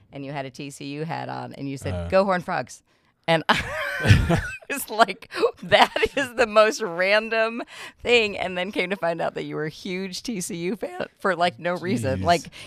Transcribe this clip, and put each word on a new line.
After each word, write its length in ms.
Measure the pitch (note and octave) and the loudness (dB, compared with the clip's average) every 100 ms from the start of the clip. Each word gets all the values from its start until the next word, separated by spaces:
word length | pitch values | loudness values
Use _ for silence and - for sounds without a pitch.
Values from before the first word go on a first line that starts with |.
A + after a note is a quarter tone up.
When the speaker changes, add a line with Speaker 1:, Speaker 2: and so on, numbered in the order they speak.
| _ | _
Speaker 1:
and 120 | C#3 C3+ | -12 -10
you 60 | |
had 140 | C#3+ C3+ | -8 -8
a 40 | |
T 200 | - C#3+ | -10 -14
C 160 | - C#3+ | -12 -10
U 100 | D3 | -8
hat 240 | D#3+ C3 B2+ | -6 -6 -6
on, 240 | B2+ B2 | -8 -10
and 140 | - C#3 | -10 -8
you 80 | C3+ | -6
said, 160 | - | -6
Speaker 2:
Uh. 140 | F2+ E2+ | -6 2
Speaker 1:
"Go 160 | F#3+ | 2
Horn 180 | G3 F3+ | 4 0
Frogs." 400 | F3 D#3+ B2 - _ _ _ _ - | -2 -6 -6 -12 _ _ _ _ 0
And 160 | E3 - | 2 4
<laughs> 20 | |
I 880 | - - D5+ C#5+ - - - - E3+ - - | 0 0 -6 -6 0 6 6 6 2 0 -8
Speaker 2:
<laughs> 120 | - | -8
Speaker 1:
was 200 | C4+ - | -8 -2
like, 400 | G#3+ A3+ G3+ - - G#4+ - | 2 2 0 -8 -2 -2 -2
"That 340 | F3 G3 - D#4+ A4 | 2 6 6 4 0
is 200 | C4+ B3+ | 0 -2
the 120 | A#3 A3+ | 0 4
most 360 | G#3+ G#3+ G#3 | 6 6 4
random 800 | G#3+ E3+ F#3+ G#3 A3 A3+ A3+ A#3 - - - - | -4 0 2 2 2 0 0 -2 -10 -14 -18 -8
thing." 340 | - A#3+ G#3+ G3 | 2 4 4 -2
And 200 | F#3 F3+ | -4 -2
then 120 | F3+ | -4
came 200 | G#3 F3+ | -2 -2
to 60 | G3 | -2
find 220 | E3+ E3+ | -2 -2
out 100 | E3 D#3+ | -2 -4
that 80 | |
you 100 | D3 D3+ | -6 -6
were 80 | |
a 60 | D#3 | -6
huge 520 | - G#3 F3+ F#3+ F3+ | -8 -8 -6 -6 -8
T 200 | - G#3 | -8 -6
C 140 | - E3+ | -6 -6
U 200 | F3 A3 | -4 -4
fan 300 | C#4+ F4+ - _ | -6 -8 -10 _
for, 140 | G3 | -2
like, 240 | E3+ F3 - | 2 0 0
no 140 | E3+ | -4
reason. 480 | F3+ - B2 C3 C3 | -4 -2 -2 -2 0
Speaker 2:
Jeez. 40 | |
Speaker 1:
Like, 180 | D#3+ F3 - - | 2 2 0 -18